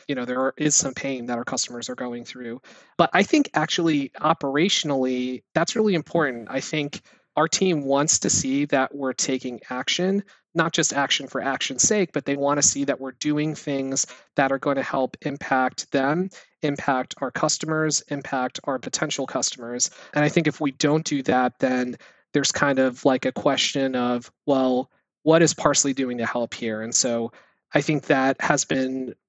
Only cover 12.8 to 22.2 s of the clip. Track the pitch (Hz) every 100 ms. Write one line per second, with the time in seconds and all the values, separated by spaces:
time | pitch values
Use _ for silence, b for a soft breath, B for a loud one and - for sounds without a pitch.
12.8 | 139 127 131 127 151 151 156 151 - 139
13.8 | 135 135 - B B - 135 135 143 139
14.8 | 131 139 131 - 147 143 - 131 127 -
15.8 | - 139 135 160 190 B B B 147 143
16.8 | - 131 127 - 131 - 156 - 160 156
17.8 | 156 147 - 143 - 135 127 - - 131
18.8 | 135 - 156 - 131 131 113 131 117 123
19.8 | - B B 151 147 175 156 - 147 -
20.8 | 147 156 160 143 131 123 123 - 131 127
21.8 | 123 113 b b